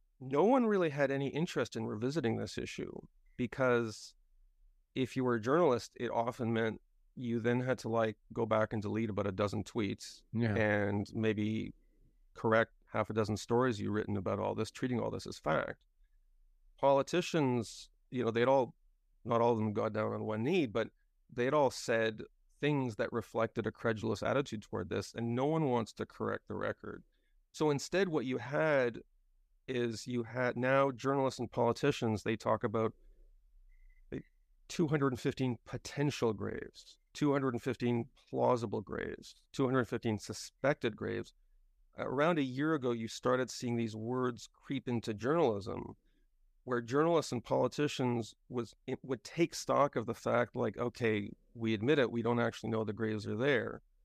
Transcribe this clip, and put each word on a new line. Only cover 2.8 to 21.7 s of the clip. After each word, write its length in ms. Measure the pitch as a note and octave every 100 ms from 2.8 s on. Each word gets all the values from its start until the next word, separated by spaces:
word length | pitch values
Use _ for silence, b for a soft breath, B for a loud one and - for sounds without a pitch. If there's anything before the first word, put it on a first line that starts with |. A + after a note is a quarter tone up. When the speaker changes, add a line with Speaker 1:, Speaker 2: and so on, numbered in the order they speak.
| - - - _ _ -
Speaker 1:
because 800 | A#2+ - C3 A#2+ A#2 G#2 - _ _ _ - _ - _ _
if 220 | - B2+ C3
you 80 |
were 100 | B2+
a 60 | A#2
journalist, 520 | A2 D#3 E3+ A#2+ - -
it 140 | A#2+
often 420 | A#2 A#2 A#2+ A#2
meant 280 | A2+ A2+ G#2 _ _ _ -
you 240 | B2 A#2
then 200 | A2+ A#2+
had 180 | B2+ B2+
to, 80 | A#2
like, 280 | A2+ A2+ G#2 _
go 140 | A2 A2+
back 260 | G#2+ G#2+
and 80 | A2
delete 300 | G2+ G#2 A2+
about 160 | G2+ G2+
a 60 |
dozen 300 | F#2+ G#2 G#2+
tweets 600 | F#2+ A#2 G2+ G#2+ - - _
Speaker 2:
Yeah. 220 | A2 A#2
Speaker 1:
and 520 | G2+ G#2+ G#2 G2+ G2+ G2
maybe 600 | - A2 G#2+ G#2 A2 - - _ _ _ _ _
correct 380 | - A#2+ A2 A2+ _ _
half 180 | A2+ G#2+
a 20 |
dozen 240 | G#2+ G#2 G#2
stories 440 | - A#2+ B2+ G#2
you've 120 | G2+
written 240 | G#2 - G2+
about 220 | F#2+ G2+
all 160 | G2+
this, 160 | G#2 A2+
treating 300 | - C3 A#2+
all 100 | A2
this 160 | A2+ -
as 120 | -
fact. 400 | D3 D3+ - - _ _ _ _ _ _ _ _ _ _
Politicians, 1080 | C#3 C#3 C3 E3+ F3 E3+ C3+ B2 A2 - - _ _
you 140 | B2
know, 60 | A#2
they'd 180 | A2+ B2
all, 260 | C3+ B2 - _ _ _ _
not 160 | - A#2
all 120 | A#2
of 60 | A#2
them 140 | G#2+
got 200 | G#2 A2
down 200 | G#2+ G#2+
on 120 | G#2+
one 180 | G#2+ G#2+
knee, 220 | A#2+ F#3 C3
but 220 | A2+ A2 _ _ _ _
they'd 220 | B2 B2
all 160 | D3+ C3